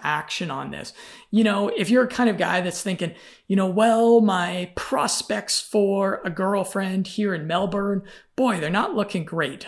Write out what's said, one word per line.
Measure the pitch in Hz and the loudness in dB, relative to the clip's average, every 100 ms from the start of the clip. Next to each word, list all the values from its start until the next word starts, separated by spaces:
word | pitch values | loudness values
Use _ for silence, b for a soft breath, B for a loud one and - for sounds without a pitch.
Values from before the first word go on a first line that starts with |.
action | 147 151 - - 170 | -4 -4 -4 -6 -6
on | 135 139 | -6 -8
this. | 101 - B B B B | -10 -12 B B B B
You | 214 | 2
know, | 220 202 202 | 4 2 0
if | 440 190 | 0 4
you're | 247 | 4
a | 247 | 4
kind | - 240 | 2 0
of | 180 | 2
guy | 170 180 | 0 0
that's | 180 - | -2 -4
thinking, | 196 180 170 B B B B | -4 -4 -4 B B B B
you | 196 | 0
know, | 190 | 2
"Well, | 190 226 226 233 233 | 2 4 4 6 6
my | 208 185 175 180 180 - | 6 2 0 -4 -6 -8
prospects | - 269 262 - - 208 - - | -4 0 0 -2 -4 -4 -2 -4
for | - 214 202 196 196 202 | 0 2 2 2 0 -2
a | 190 | -6
girlfriend | 160 190 202 185 202 190 190 180 | -2 0 0 -2 -4 -2 -2 -4
here | - 202 | -2 -2
in | 165 156 | -2 -2
Melbourne, | 175 196 202 202 196 B B B - | -2 0 -2 0 -2 B B B 0
boy, | 254 180 | 0 0
they're | 151 | 0
not | 196 403 | 0 0
looking | 247 202 180 151 | -2 -2 -4 -4
great. | 165 139 - | -4 -4 -4